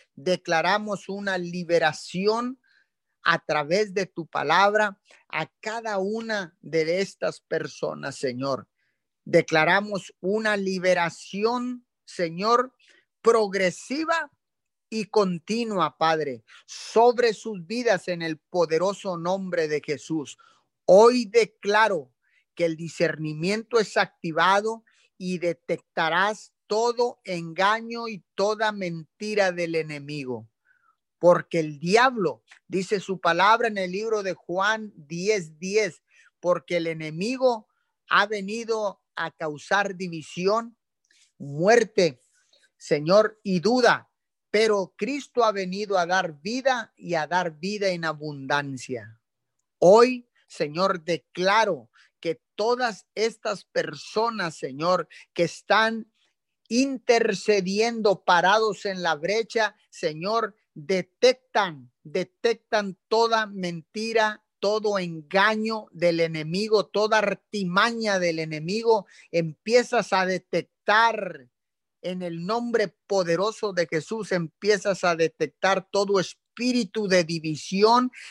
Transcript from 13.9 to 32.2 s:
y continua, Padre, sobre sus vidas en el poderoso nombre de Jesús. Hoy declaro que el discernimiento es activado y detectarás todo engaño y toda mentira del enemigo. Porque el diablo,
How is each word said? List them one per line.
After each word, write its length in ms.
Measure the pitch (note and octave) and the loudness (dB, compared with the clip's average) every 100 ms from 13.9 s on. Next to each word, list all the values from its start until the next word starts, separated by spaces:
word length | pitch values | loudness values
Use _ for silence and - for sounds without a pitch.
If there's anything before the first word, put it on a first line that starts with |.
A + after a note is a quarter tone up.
| C#4 D#4+ E4 D4 _ _ _ _ _ _ | -6 -2 -2 -4 _ _ _ _ _ _
y 160 | A3 G3+ | -8 -2
continua, 880 | G#3+ F#3+ F3 - A3+ A3+ G3 D3+ - | 0 0 -2 -4 -4 -2 -2 -2 2
Padre, 480 | D#3+ D#3+ C#3+ A#2 _ - _ | 2 2 -2 -8 _ -20 _
sobre 640 | - - G#3+ A#3+ A#3+ A#3+ | -18 -2 6 6 6 0
sus 340 | G3+ A3+ G3 E3 | 0 -8 -10 -8
vidas 420 | A#3 A#3 F3+ - | -2 0 0 -2
en 120 | E3+ | -6
el 180 | E3 D#3 | -6 -8
poderoso 800 | _ F3+ D#3+ D#3+ F#3+ F#3+ G3 E3+ | _ 0 2 2 0 -2 -8 -6
nombre 500 | E3+ G3 F#3 F3 D#3 | -2 -2 -2 -2 -2
de 140 | D3+ | -2
Jesús. 560 | - C#3+ - D#3+ C3 - _ _ _ _ | -4 -8 -4 -6 -6 -14 _ _ _ _
Hoy 400 | - F#3+ A#3 B3 | 6 10 10 6
declaro 880 | G#3 A#3 G#3 _ G3+ G#3 A3 F3 B2+ _ _ _ _ | 2 2 2 _ 0 2 4 0 -6 _ _ _ _
que 120 | - E3+ | -2 -2
el 100 | D#3 | -2
discernimiento 1040 | E3 - E3 D3 D#3 D3+ F3 G#3+ A3 A#3 | -10 -2 -2 -2 -8 -4 -2 -2 0 -2
es 160 | G3+ A3 | 0 0
activado 880 | F#3 _ E3+ D#3 F3+ G3+ A3 A3+ _ _ _ _ | -2 _ -6 0 4 4 0 -8 _ _ _ _
y 220 | F#3 F3+ | -6 -2
detectarás 1120 | F3 E3 - E3 _ - D#3+ E3+ G3+ G#3+ - _ - | -2 -4 -6 -8 _ -2 0 2 0 -2 -14 _ -4
todo 560 | G#3+ A#3+ A#3+ A#3+ - | 0 0 0 -2 -4
engaño 840 | G3+ F3 E3 D#3+ G3 A3+ A3+ A#3 A3+ | -10 -8 -8 0 0 0 -4 -10 -10
y 140 | F#3+ _ | -12 _
toda 380 | - G3+ G#3+ A3 | -2 -2 0 -2
mentira 800 | G#3 F3+ E3 D3+ _ G#3+ G#3 F#3+ | -2 -6 -8 -12 _ -4 0 0
del 220 | F3 E3 | 0 -4
enemigo. 760 | E3 D#3 D3 C#3+ D3 B2+ A#2 A2+ _ _ _ _ _ _ - | -4 -4 -10 -10 -10 -8 -10 -12 _ _ _ _ _ _ 2
Porque 420 | F3 E3 - E3+ | 4 4 2 -4
el 200 | D#3 C#3+ | -4 -6
diablo, 640 | E3+ A3 B3+ A#3+ | 2 4 4 2